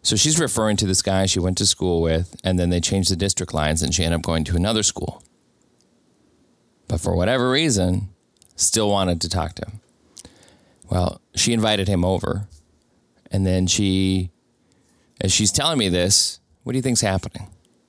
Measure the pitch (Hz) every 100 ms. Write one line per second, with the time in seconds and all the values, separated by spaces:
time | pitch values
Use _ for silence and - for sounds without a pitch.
0 | - 107 151 156 143 - 110 101 101 92
1 | - 95 95 - 90 92 151 - 92 85
2 | 82 80 87 - 92 92 87 90 85 98
3 | 90 90 98 - 87 80 76 80 82 85
4 | 80 85 82 82 78 87 95 110 101 -
5 | - - - _ _ _ _ _ _ _
6 | _ _ _ _ _ _ _ _ _ 85
7 | 87 87 92 127 123 131 160 104 90 92
8 | 98 - _ _ - - - 113 104 101
9 | 92 85 82 90 76 - - 107 _ _
10 | _ - - - - _ _ _ - 92
11 | 90 - _ - - 113 110 104 95 95
12 | 90 92 - 98 101 - _ _ _ _
13 | _ _ - 101 95 92 92 - 101 95
14 | 95 95 90 _ _ _ _ _ _ _
15 | _ _ 95 - 104 - 147 151 101 90
16 | 90 - - - _ _ - 127 131 117
17 | 107 95 107 - - - _ _